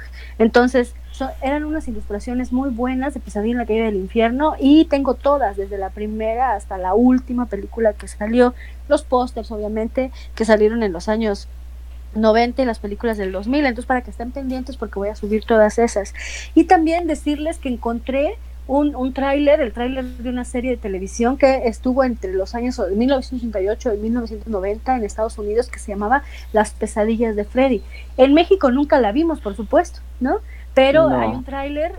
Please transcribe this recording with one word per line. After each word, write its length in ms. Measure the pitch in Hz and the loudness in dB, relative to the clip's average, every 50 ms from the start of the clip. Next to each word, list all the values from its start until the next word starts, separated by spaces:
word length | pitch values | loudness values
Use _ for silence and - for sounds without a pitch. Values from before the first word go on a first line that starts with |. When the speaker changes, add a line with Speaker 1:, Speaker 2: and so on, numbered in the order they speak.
| - - - - - - - - | -16 -16 -16 -16 -16 -8 2 2
Speaker 1:
Entonces, 560 | 226 220 - 240 247 247 - 254 247 240 - - - - | 4 6 6 6 4 4 4 0 0 0 -6 -14 -16 -14
so-, 180 | - - 269 - - - | -10 -8 -8 -8 -6 -4
eran 240 | 277 262 285 302 302 | -4 -2 -2 -2 -2
unas 240 | 302 311 320 302 247 | -4 -4 -6 -6 -6
ilustraciones 640 | 220 208 - - 202 208 - 247 247 254 254 - 247 | -8 -8 -6 -6 -8 -6 -6 -6 -4 -4 -4 -2 -2
muy 160 | 254 277 277 | -2 -2 -2
buenas 440 | 233 220 247 254 262 254 262 285 285 | -2 -2 -2 -2 -2 -2 -2 -4 -6
de 60 | 240 | -8
Pesadilla 320 | - 202 - 208 208 233 | -10 -6 -4 -2 -2 0
en 60 | 240 | -2
la 80 | 247 233 | -2 -2
calle 180 | 214 214 220 226 | 0 0 0 0
del 140 | 220 208 | 0 -2
infierno 580 | 185 190 185 - 226 220 226 247 277 302 311 - - | -2 -4 -2 2 2 2 2 2 2 0 0 2 4
y 260 | 269 269 294 320 330 | 6 8 8 8 8
tengo 280 | 330 285 277 277 269 247 | 6 2 2 2 0 0
todas, 440 | - - 277 285 285 247 202 202 | 2 2 2 4 4 2 0 0
desde 200 | 196 196 196 202 | -4 -6 -4 -4
la 120 | 196 185 185 | -4 -6 -6
primera 640 | - 208 214 214 214 220 220 220 226 240 262 254 214 | -6 -6 -6 -6 -4 -4 -2 -2 0 0 0 0 -2
hasta 240 | 202 - - 202 | -2 -4 -8 -6
la 160 | 185 185 185 190 | -4 -2 2 4
última 540 | 220 247 254 254 254 254 - 247 247 247 | 6 6 6 6 4 2 -2 -4 -4 -4
película 460 | - 202 196 196 - - 226 226 214 208 | -4 -6 -8 -8 -8 -2 2 2 2 2
que 140 | - 196 | 0 -6
salió, 480 | 185 - - 208 214 226 247 247 247 247 - - - - - - | -12 -8 -6 -4 2 4 6 6 4 2 -2 -10 -16 -16 -14 -2
los 160 | - 285 302 - | 0 0 0 2
pósters, 480 | - 262 247 247 247 - 233 214 - | 0 0 0 0 -2 -4 -8 -8 -8
obviamente, 580 | 226 208 208 208 220 220 220 233 - 262 262 262 - - - - - | -6 -6 -6 -4 -2 -4 -4 -2 -2 -2 -4 -4 -6 -12 -14 -10 -6
que 100 | - 226 | -2 4
salieron 380 | 214 220 208 214 214 226 233 220 | 4 6 6 6 4 4 2 0
en 100 | 196 165 | -2 -2
los 160 | 175 - 220 | -2 -2 -2
años 400 | 214 226 226 208 202 - - - - - - - - - - - - - - - - | 0 0 0 0 -2 -4 -6 -12 -16 -16 -16 -16 -16 -16 -16 -16 -16 -14 -14 -6 -2
noventa 480 | 214 220 220 214 233 240 247 240 - 262 | 2 4 6 6 6 4 2 0 0 0
y 20 | |
las 140 | 240 220 - | 0 -2 -4
películas 380 | - 202 202 - - 233 220 | -6 -8 -6 -4 -2 -2 -2
del 140 | 208 196 190 | -2 -4 -4
dos 160 | 190 185 202 | -4 -4 -2
mil, 180 | 233 269 302 294 | 0 0 2 2
entonces 200 | 254 226 240 240 | 0 0 -2 -2
para 160 | - 254 247 | -2 -2 -2
que 80 | 247 208 | -2 -6
estén 220 | - - 233 247 | -10 -10 -10 -8
pendientes 460 | - 277 269 254 262 262 254 - 262 | -8 -6 -6 -4 -4 -6 -6 -8 -8
porque 200 | - 226 208 - | -8 -8 -8 -6
voy 120 | 196 196 208 | -4 -4 -4
a 60 | 214 | -4
subir 300 | - - 202 214 214 - | -6 -4 -2 -2 -2 2
todas 320 | - 233 220 214 208 - | 4 6 6 6 6 4
esas. 380 | 233 233 233 - 202 190 - - - - - - - - - - | 2 2 2 0 -2 -4 -4 -8 -12 -10 -10 -10 -10 -12 2 4
Y 80 | 311 339 | 4 6
también 420 | - 381 349 320 320 330 349 349 | 8 6 6 6 4 2 0 0
decirles 540 | 330 302 - - 294 294 285 302 320 339 - | -2 -2 -2 -2 -4 -4 -2 -2 -4 -4 -4
que 100 | - 269 | -6 -6
encontré 680 | 240 220 - 233 233 233 - - 262 269 294 349 453 - - - - - - | -6 -4 -4 -4 -4 -4 -4 -2 0 0 0 0 -2 -6 -12 -14 -14 -14 -4
un, 300 | - 262 285 294 294 285 | 0 2 2 2 2 0
un 180 | 254 254 262 254 | -2 -4 -2 -2
tráiler, 460 | 269 269 277 277 294 294 277 294 320 | -2 0 0 2 2 4 4 4 4
el 120 | 277 214 | 4 0
tráiler 320 | - 233 240 254 269 262 254 | -2 -2 -4 -2 -4 -4 -6
de 240 | 254 254 - 226 254 | -8 -8 -8 -6 -6
una 160 | 247 247 240 | -4 -6 -6
serie 260 | - - 247 240 262 | -4 -4 -4 -2 -2
de 60 | 240 | -4
televisión 600 | 233 - 202 190 180 190 190 - - 233 240 285 | -4 -4 -6 -6 -6 -6 -6 -2 0 0 2 4
que 300 | - 285 269 269 254 202 | 6 6 6 6 4 2
estuvo 360 | 226 214 - - 254 247 277 269 | -2 -2 0 -2 0 2 2 2
entre 300 | 254 226 - - 190 185 | 2 0 -4 -4 -4 -2
los 220 | 190 190 185 - | -2 -2 -4 -4
años 260 | 233 240 254 254 254 202 175 196 | -4 -4 -4 -2 -2 -2 0 0
mil 140 | 214 247 262 | 2 2 2
novecientos 340 | 277 262 254 - 262 240 240 | 2 0 0 -4 -6 -6 -6
ochenta 180 | 226 214 196 | -4 -4 -2
y 60 | 190 | -2
ocho 260 | 202 226 - - 254 - | -2 -2 -2 -2 -4 -2
y 40 | |
mil 160 | 208 214 226 233 | -2 -2 -2 -2
novecientos 340 | 247 226 226 226 208 - | -2 -4 -6 -8 -10 -8
noventa 480 | 226 214 190 185 202 214 220 - 254 262 | -6 -4 -4 -2 -4 -4 -4 -2 -2 -2
en 80 | 247 208 | -2 -2
Estados 340 | 202 - 220 220 226 - | -4 -4 -4 -4 -4 -4
Unidos, 300 | - 208 208 214 233 240 | -6 -6 -2 0 -2 -2
que 120 | - - - | -2 -8 -12
se 120 | - - | -10 -8
llamaba 320 | 196 196 208 214 254 285 - - - - - - - | -6 -4 0 2 2 0 0 -4 -12 -16 -10 -2 0
Las 180 | 214 214 - | 0 0 0
pesadillas 640 | - - 220 208 - 220 208 220 226 220 240 226 208 | -2 -6 -6 -4 -2 0 0 0 2 0 0 0 0
de 80 | 208 208 | -2 -4
Freddy. 400 | - - 247 262 269 240 190 - - - - - - - | -2 0 2 2 2 2 0 -4 -8 -14 -16 -16 -6 4
En 180 | - 262 277 285 | 6 6 8 8
México 380 | 320 339 - 392 370 - 254 | 6 6 6 4 4 4 4
nunca 280 | 240 285 294 - 320 277 | 4 2 2 4 4 4
la 120 | 226 202 | 4 2
vimos, 300 | 208 285 330 330 302 - | 2 2 2 0 0 -2
por 140 | - - 196 | -4 -6 -6
supuesto, 440 | 240 208 - 277 320 349 - - - - - - - | -6 -4 2 2 2 2 0 -4 -14 -14 -16 -6 -4
¿no? 180 | 247 269 359 427 - - - - - - - | -2 -2 -2 -2 -4 -10 -14 -14 -14 0 2
Pero 320 | 262 262 269 277 311 330 294 | 4 4 6 6 6 6 4
Speaker 2:
No. 100 | 262 247 | 4 2
Speaker 1:
hay 100 | 226 220 | 0 -2
un 140 | 226 262 254 | -2 -4 -8
tráiler 480 | 262 269 277 277 285 294 294 311 359 392 | -8 -8 -6 -6 -4 -4 -4 -4 -4 -6